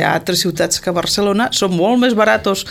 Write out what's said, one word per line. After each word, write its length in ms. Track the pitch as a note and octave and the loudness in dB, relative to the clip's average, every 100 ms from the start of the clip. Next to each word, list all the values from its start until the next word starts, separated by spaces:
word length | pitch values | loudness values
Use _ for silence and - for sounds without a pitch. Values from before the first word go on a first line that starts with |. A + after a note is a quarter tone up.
| D3+ | 0
a 60 | |
altres 240 | E3 - F3 | 0 -2 -2
ciutats 340 | F3+ D3+ E3 - | -2 -2 -2 -2
que 140 | F#3 | -2
a 20 | |
Barcelona, 540 | F3 E3 - G3+ G3+ B3 | -2 -2 -2 0 0 -2
són 240 | - G3 | 0 0
molt 240 | F3 G3 B3 | 2 2 2
més 160 | B3 | 2
baratos 480 | A3 G#3+ A3 G#3 F#3+ - | 4 2 2 0 -4 -6